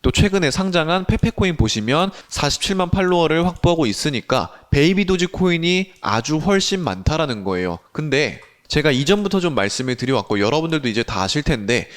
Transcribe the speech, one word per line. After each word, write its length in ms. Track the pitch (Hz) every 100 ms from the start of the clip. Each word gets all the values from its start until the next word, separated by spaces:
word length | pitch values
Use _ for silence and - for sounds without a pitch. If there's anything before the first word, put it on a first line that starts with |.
또 100 | 127
최근에 400 | - 202 190 151
상장한 520 | 151 190 175 156 185 185
페페코인 500 | 226 233 - 190 160
보시면 560 | 113 113 107 147 190 - -
사십칠만 600 | - 143 - - 190 175
팔로워를 540 | 190 185 175 160 160 175
확보하고 400 | 170 175 165 123
있으니까 680 | 98 151 123 - 127 87 - _
베이비 360 | 143 160 190 185
도지코인이 840 | 180 180 - 185 170 170 185 190 -
아주 380 | - 110 120 156
훨씬 420 | 156 196 190 190
많다라는 600 | 147 92 95 156 151 110
거예요. 360 | 95 90 90 87 _
근데 480 | - 151 135 127 - - _ -
제가 240 | 151 151
이전부터 480 | 131 143 208 196 196
좀 140 | 175
말씀을 420 | 120 101 - 127 123
드려왔고 420 | 123 127 - 104
여러분들도 500 | 101 147 160 156 127
이제 140 | 107
다 200 | - 98
아실 200 | 95 147
텐데 460 | 147 127 101 120 -